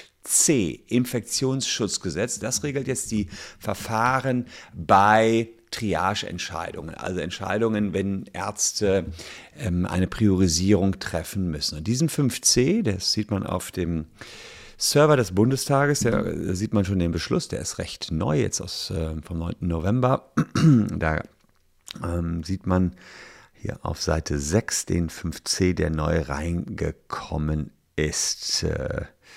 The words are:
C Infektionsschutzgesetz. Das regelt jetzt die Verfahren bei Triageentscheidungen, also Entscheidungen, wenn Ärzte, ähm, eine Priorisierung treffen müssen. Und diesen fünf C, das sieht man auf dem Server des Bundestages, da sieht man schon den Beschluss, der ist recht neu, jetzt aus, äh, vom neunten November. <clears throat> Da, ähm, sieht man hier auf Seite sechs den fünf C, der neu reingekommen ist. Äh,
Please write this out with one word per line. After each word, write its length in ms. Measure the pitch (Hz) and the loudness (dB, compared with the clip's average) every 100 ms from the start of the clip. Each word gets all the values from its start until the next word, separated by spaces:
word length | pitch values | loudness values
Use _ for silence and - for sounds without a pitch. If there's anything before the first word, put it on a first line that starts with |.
| - _ - | -20 _ -2
C 600 | - - 143 87 62 - | 2 4 4 2 -2 -2
Infektionsschutzgesetz. 1500 | 123 123 123 110 - 135 135 - - 104 - 95 76 120 - | 0 0 -4 -4 -2 -2 -2 -2 -2 -2 -2 -4 -4 -4 -4
Das 240 | 113 127 147 | -4 -4 -4
regelt 240 | 139 131 | -4 -4
jetzt 240 | 127 - | -4 -2
die 160 | 110 95 - - - | -2 -4 -6 -16 -12
Verfahren 880 | - 101 - 110 120 131 131 123 120 - - - | -8 -6 -4 0 2 2 0 -2 -4 -10 -18 -6
bei 760 | 78 98 101 107 113 113 113 - - | 4 6 8 6 6 4 0 -8 -14
Triageentscheidungen, 1300 | - 110 82 92 104 95 87 - 82 85 - 80 - | -6 -2 0 0 -2 -4 -8 -8 -8 -8 -10 -12 -10
also 240 | - 90 | -6 -4
Entscheidungen, 760 | 82 - 92 101 113 110 104 87 | -4 -6 -4 0 0 0 0 0
wenn 300 | 98 98 - | -2 -2 -6
Ärzte, 760 | - 101 101 - - 104 95 85 82 - - - - | -8 -8 -4 -4 0 2 2 0 -8 -14 -18 -20 -8
ähm, 300 | 123 87 90 | -2 0 0
eine 220 | 90 92 | 0 0
Priorisierung 920 | - 107 92 95 80 95 104 98 92 | 4 4 6 4 4 4 4 4 0
treffen 500 | - 82 78 101 92 | -4 -6 -4 -4 -2
müssen. 300 | 73 - 78 | -2 -4 -6
Und 80 | 78 | -2
diesen 220 | 123 160 | 0 0
fünf 320 | - 135 - | 2 0 2
C, 420 | - - 127 214 | 2 4 4 4
das 300 | 170 92 - | 2 0 0
sieht 180 | - 107 | -2 0
man 160 | 98 - | -2 0
auf 240 | 92 - | -4 -4
dem 360 | - 85 82 78 - - - - - - - | -4 -2 -2 -4 -12 -18 -18 -18 -20 -18 -6
Server 380 | - 143 151 147 | 2 6 6 6
des 160 | 110 | 4
Bundestages, 680 | 92 117 135 - 139 143 143 | 4 4 4 2 2 4 2
da 240 | 123 - 87 80 82 92 | 2 2 0 -4 -2 -2
sieht 180 | 107 104 | 0 2
man 100 | 92 | 2
schon 140 | 98 | 2
den 140 | 85 | 2
Beschluss, 340 | 82 - 151 - | 0 0 -2 -2
der 140 | - | -6
ist 180 | - - | -6 -6
recht 320 | 87 - - | -8 -8 -6
neu, 300 | 80 92 151 | -2 0 0
jetzt 200 | 104 - | 0 -2
aus, 300 | - - - | -6 -8 -6
äh, 240 | 95 80 80 | -4 -4 -6
vom 160 | 76 85 | -6 -6
neunten 300 | 82 - 87 | -6 -4 -2
November. 640 | 82 85 120 127 139 - - | 0 0 2 2 0 -2 -2
<clears throat> 640 | 156 - 160 131 104 80 | -2 4 6 8 6 0
Da, 240 | 80 78 - _ _ _ _ _ - - | 0 -2 -4 _ _ _ _ _ -20 -10
ähm, 400 | 90 87 85 85 | -4 -2 -2 -4
sieht 240 | 80 95 - | -4 -6 0
man 300 | 92 90 - - - - - - | 2 2 -2 -18 -20 -20 -20 -20
hier 260 | _ - - | _ -10 -6
auf 200 | - 82 | -6 -4
Seite 360 | - 80 - 73 | 0 0 0 -2
sechs 480 | 69 95 - - - | 0 0 0 -4 -2
den 220 | 87 82 | 0 0
fünf 360 | - 85 80 - | -4 -8 -6 -4
C, 280 | - 92 | 0 2
der 180 | 87 82 | 2 0
neu 320 | 78 78 80 | 0 0 0
reingekommen 1500 | 78 71 78 85 - - 80 - - - - 78 76 76 71 _ _ - | 0 -4 -2 -4 -4 -4 -4 -6 -10 -12 -6 -4 -2 -2 -4 _ _ -2
ist. 680 | 76 - - - - - 82 | -2 0 -4 -4 -4 -2 -2
Äh, 400 | 76 67 - - _ _ | -2 -4 -6 -8 _ _